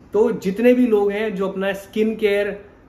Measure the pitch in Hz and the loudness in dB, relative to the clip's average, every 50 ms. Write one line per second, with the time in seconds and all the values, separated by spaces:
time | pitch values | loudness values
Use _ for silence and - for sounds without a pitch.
0 | - - - 202 226 233 202 151 - 196 190 220 233 247 247 247 247 226 214 202 | -14 -4 0 0 2 2 0 -2 -4 -4 -2 2 4 4 4 4 4 2 2 2
1 | 202 202 196 208 226 220 190 180 196 190 190 190 190 196 190 190 - - - 214 | 2 0 -2 -2 -4 -4 -4 -4 -4 -4 -4 -4 -4 -4 -6 -6 -10 -8 -2 -2
2 | 214 220 220 - 214 202 202 202 202 202 190 - - - - - - | -2 -2 0 -2 0 0 0 0 -2 -2 -6 -10 -14 -20 -20 -20 -20